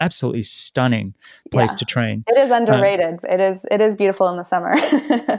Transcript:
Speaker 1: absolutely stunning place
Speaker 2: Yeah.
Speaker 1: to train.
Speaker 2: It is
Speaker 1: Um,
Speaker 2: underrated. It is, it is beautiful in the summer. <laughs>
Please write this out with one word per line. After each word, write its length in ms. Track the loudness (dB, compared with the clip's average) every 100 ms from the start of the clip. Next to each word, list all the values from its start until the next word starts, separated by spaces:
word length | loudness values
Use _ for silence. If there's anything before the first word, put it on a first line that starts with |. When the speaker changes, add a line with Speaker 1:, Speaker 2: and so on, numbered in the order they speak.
Speaker 1:
absolutely 400 | -4 -2 -4 -4
stunning 720 | -6 -6 -6 0 0 0 -2 -12 -20 -20 -4
place 200 | 0 0
Speaker 2:
Yeah. 20 | -2
Speaker 1:
to 80 | -6
train. 380 | -2 -2 -4 2
Speaker 2:
It 100 | 2
is 120 | 4
Speaker 1:
Um, 120 | 2
Speaker 2:
underrated. 560 | 2 4 2 2 -2 -2 -2
It 100 | 2
is, 260 | 2 0 -2
it 100 | 2
is 160 | 2 2
beautiful 320 | 0 2 0
in 80 | 0
the 60 |
summer. 300 | -4 -4 0 0
<laughs> 60 | 2 0 0 -2 0